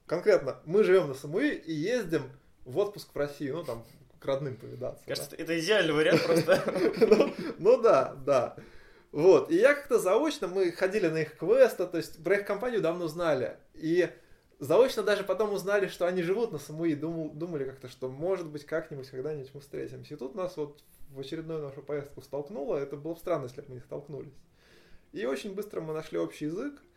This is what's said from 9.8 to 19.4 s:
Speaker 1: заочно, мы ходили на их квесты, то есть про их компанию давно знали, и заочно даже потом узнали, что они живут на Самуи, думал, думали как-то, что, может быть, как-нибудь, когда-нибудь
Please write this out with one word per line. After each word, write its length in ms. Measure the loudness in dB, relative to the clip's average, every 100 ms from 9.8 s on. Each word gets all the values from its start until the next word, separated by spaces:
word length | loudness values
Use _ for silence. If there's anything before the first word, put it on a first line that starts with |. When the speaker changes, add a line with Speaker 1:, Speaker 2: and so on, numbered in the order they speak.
| 0 0
Speaker 1:
заочно, 480 | 4 2 2 -2 -4
мы 240 | 0 0
ходили 360 | 0 0 2 0
на 120 | 0
их 180 | -4 -4
квесты, 480 | 2 6 6 4 -4
то 120 | -4
есть 260 | -6 -6
про 120 | 0 0
их 100 | 0
компанию 360 | -4 -2 0
давно 260 | 0 -2 -6
знали, 480 | -2 0 0 -2 -8 _ -8
и 340 | 0 2 2 -2 _ -20 _ _
заочно 440 | 2 6 6 2
даже 200 | 0 0 0
потом 260 | -2 0
узнали, 360 | -2 0 0 0
что 180 | -2 -2
они 140 | 0
живут 300 | 0 0 -2
на 40 | -6
Самуи, 380 | -10 -4 -2 -2
думал, 340 | -4 -6 -8
думали 340 | -8 -8 -6 -8
как-то, 240 | -10 -18
что, 200 | -10 -10
может 380 | -6 -4 -4 -6
быть, 180 | -12 -6
как-нибудь, 440 | -6 -6 -12 -12
когда-нибудь 420 | -8 -8 -8